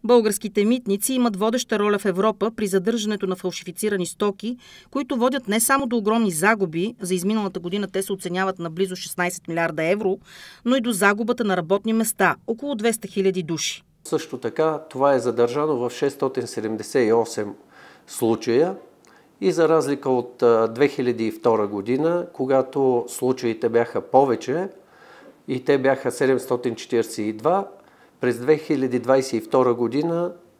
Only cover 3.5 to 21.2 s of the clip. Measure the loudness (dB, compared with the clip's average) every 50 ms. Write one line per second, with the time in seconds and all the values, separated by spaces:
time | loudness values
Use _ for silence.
3.5 | -8 -6 -12 -12 -8 -6 -4 -2 -2 -2 -4 -6 -4 _ -2 -2 -2 -4 -8 -8
4.5 | -8 -10 -14 -20 -20 -20 -20 _ -6 -6 -4 -2 -2 0 0 0 0 -2 -4 -2
5.5 | 0 0 2 2 2 2 2 0 -2 0 0 2 2 2 2 0 0 2 2 2
6.5 | 2 2 -2 -4 -2 -4 -4 -4 -6 _ -4 -4 -2 -2 0 0 0 0 -2 -4
7.5 | -6 -6 -8 -6 -4 -4 -6 -4 -4 -4 -4 -4 -6 -6 -6 -4 -2 0 -2 -2
8.5 | -2 -4 -8 -8 -2 -2 -4 -4 -4 -10 -10 -10 -4 -4 -4 -4 -4 -8 _ -6
9.5 | -2 -2 -2 -2 -2 -2 0 0 0 0 0 -2 -2 -2 -8 -20 -20 -20 -20 -20
10.5 | -20 -6 _ 0 0 2 2 -2 0 2 4 2 2 2 0 -2 -2 -2 0 0
11.5 | 0 0 2 0 0 0 2 0 0 0 0 -2 0 2 2 2 2 -2 _ -8
12.5 | -6 -6 -4 -6 -4 -2 0 -2 -2 -2 -8 -6 -4 0 0 0 0 0 -4 -4
13.5 | -6 -4 -4 -6 -8 -10 _ _ _ _ _ -4 -4 -4 -4 -6 -12 -8 -6 -6
14.5 | -2 0 0 0 0 -4 -10 -10 -2 2 4 4 4 4 2 0 2 2 2 2
15.5 | 2 -2 0 0 0 -2 -2 -4 -2 -2 -2 -2 0 -2 -4 -2 -2 -4 -6 -4
16.5 | -6 -6 -4 -4 -4 -6 -8 -2 0 2 4 4 4 2 2 0 -4 -6 -6 -6
17.5 | -10 -14 -20 _ -20 -20 -20 -20 -20 -20 _ -16 -6 -2 2 2 2 0 0 0
18.5 | 2 2 2 2 -2 -8 -14 -20 _ _ _ _ _ _ _ _ _ _ 0 0
19.5 | 2 4 4 4 4 2 2 0 -2 -2 0 0 0 0 0 -4 -2 2 4 6
20.5 | 6 6 4 0 2 2 2 2 2 0 -2 0 0 0